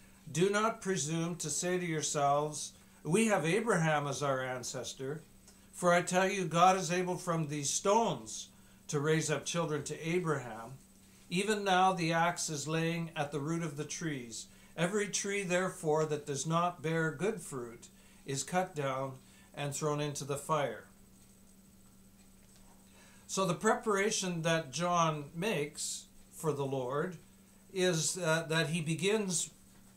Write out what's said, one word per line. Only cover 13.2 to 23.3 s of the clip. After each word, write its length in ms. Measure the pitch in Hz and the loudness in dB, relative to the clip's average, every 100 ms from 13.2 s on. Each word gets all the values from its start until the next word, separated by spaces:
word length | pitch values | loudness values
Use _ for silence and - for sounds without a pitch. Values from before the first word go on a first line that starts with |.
| 143 | -4
the 80 | 151 | -4
root 240 | 139 165 | -2 -4
of 140 | 165 139 | -4 -6
the 80 | 147 | -8
trees. 600 | - 165 139 117 110 - - - - | -6 -4 -6 -8 -12 -14 -18 -18 -2
Every 320 | 170 214 202 | 0 0 0
tree, 360 | - 202 202 | -2 -2 -2
therefore, 600 | 190 180 185 185 160 151 156 | 0 0 0 -2 0 2 2
that 200 | 147 - | -2 -4
does 200 | 135 160 | -4 0
not 360 | 165 175 175 | 2 2 0
bear 300 | 156 165 160 | -2 0 0
good 300 | 139 190 208 | 0 -2 -2
fruit 460 | - 135 117 113 - - - - - | -8 -8 -10 -12 -20 -20 -20 -20 -8
is 180 | 135 | -6
cut 320 | - 185 185 151 | -2 -2 -2 -2
down 440 | 135 131 135 127 - - - | -4 -2 -6 -8 -18 -20 -18
and 200 | - 143 | -8 -6
thrown 280 | 139 156 147 | -2 -2 0
into 220 | 147 139 | -2 -4
the 140 | 139 139 | -6 -6
fire.'" 500 | - 180 135 104 - - - - - - - - - - - - - - - - - - - - - - - - | 0 0 0 -4 -14 -20 -20 -20 -20 -20 -20 -20 -20 -20 -20 -20 -20 -20 -20 -20 -20 -20 -20 -20 -20 -20 -20 -20
So 180 | - | -6